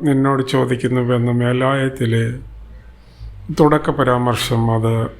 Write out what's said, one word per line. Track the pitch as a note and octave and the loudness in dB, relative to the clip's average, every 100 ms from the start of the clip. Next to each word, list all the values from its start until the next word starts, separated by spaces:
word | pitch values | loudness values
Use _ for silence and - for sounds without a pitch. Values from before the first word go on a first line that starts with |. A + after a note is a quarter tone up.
നിന്നോട് | D#3 C3+ C#3 C3+ C3 | 0 2 2 2 0
ചോദിക്കുന്നുവെന്ന് | C3+ B2+ B2 B2 B2+ B2 B2 A#2+ A#2+ | 0 0 0 0 0 0 2 2 2
മേലായത്തിലെ | A#2+ B2+ C3 C#3 C3+ C3 A#2 A2+ A#2 B2+ - - - - - - - - - - - | 0 0 0 0 -2 -2 0 0 0 -4 -12 -18 -18 -20 -20 -20 -20 -18 -16 -14 -4
തുടക്ക | E3 D3+ D3+ - | 2 4 4 0
പരാമർശം | C#3 B2+ B2 B2 A#2 - A#2+ A2+ | 0 2 2 2 0 0 0 2
അത് | A2+ A2+ A2+ - | 2 0 0 -4